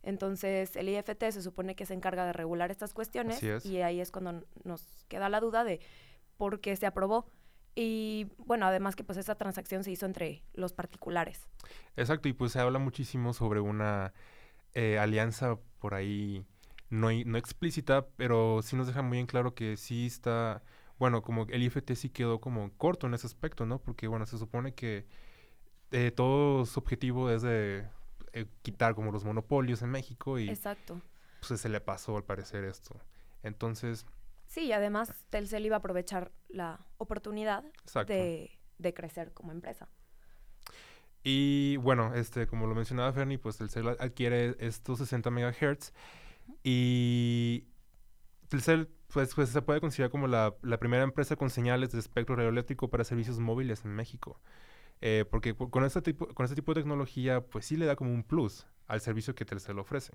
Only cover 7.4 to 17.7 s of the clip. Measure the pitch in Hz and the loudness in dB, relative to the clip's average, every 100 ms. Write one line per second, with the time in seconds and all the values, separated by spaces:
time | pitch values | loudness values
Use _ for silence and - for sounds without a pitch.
7.4 | - - - - 226 220 214 214 208 - | -20 -20 -10 -2 0 0 -2 -4 -6 -10
8.4 | 233 233 190 190 196 190 - 190 196 208 | 0 4 4 4 0 -4 -6 -6 -4 -2
9.4 | 202 190 185 190 196 180 190 185 165 147 | -2 -4 -4 -4 -4 -4 -4 -2 -6 -6
10.4 | - - 180 - 180 - - 170 160 - | -12 -6 -6 -4 -10 -10 -2 -2 -2 -6
11.4 | - - - - - - 120 151 143 120 | -14 -14 -14 -16 -12 -2 2 2 2 2
12.4 | 123 131 123 135 135 - 123 127 120 120 | 0 2 2 2 0 -2 -4 0 0 2
13.4 | 113 104 104 107 107 101 95 - - - | 2 2 2 2 0 0 -2 -8 -20 -20
14.4 | - - - - 113 107 107 110 113 110 | -20 -20 -8 0 2 4 4 4 2 2
15.4 | 127 110 - - 104 98 98 101 104 98 | 0 0 -6 -8 -4 -2 0 0 -2 -4
16.4 | 95 - - - - 110 113 113 117 113 | -8 -18 -20 -18 -2 2 4 4 2 -2
17.4 | - - 170 | -2 -4 -2